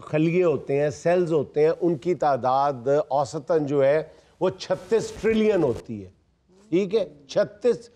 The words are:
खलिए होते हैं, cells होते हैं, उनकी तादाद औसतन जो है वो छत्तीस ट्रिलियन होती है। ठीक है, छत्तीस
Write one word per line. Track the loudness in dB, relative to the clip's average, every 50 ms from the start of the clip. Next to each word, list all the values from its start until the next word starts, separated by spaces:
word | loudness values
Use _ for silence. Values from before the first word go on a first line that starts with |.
| -10 -4
खलिए | 0 0 2 2 2 2
होते | 2 2 2 0 -2 -2 -2
हैं, | 0 0 -2
cells | -4 -2 0 0 2 2 2 0
होते | 0 -2 -2 -2 0 2
हैं, | 2 2
उनकी | 2 2 0 0 0 0 -2 -4 -2
तादाद | 0 0 0 0 0 0 0 2 2 0 0 -2 -2 0 0
औसतन | 0 0 0 0 -2 -2 -2 -4 -6 -10 -4 -2 0 0
जो | 0 0 0 2
है | 2 4 2 0 -2 -6 -16 -20 _ _ _ -4
वो | -4 -4
छत्तीस | -4 -4 -6 -6 -6 -6 -2 -2 -2 0 -2 -4 -8 -4
ट्रिलियन | -2 0 2 2 2 2 2 2
होती | 2 0 -2 -4 -8 -12 -12 -12
है। | -12 -16 _ _ _ _ _ _ _ _ _ _ _ -2
ठीक | 0 0 0 0 -2
है, | -2 -2 -4 -10 -20 -14 -4
छत्तीस | -2 -2 -2 -2 -4 -2 0 0 0 0 -4 -20 _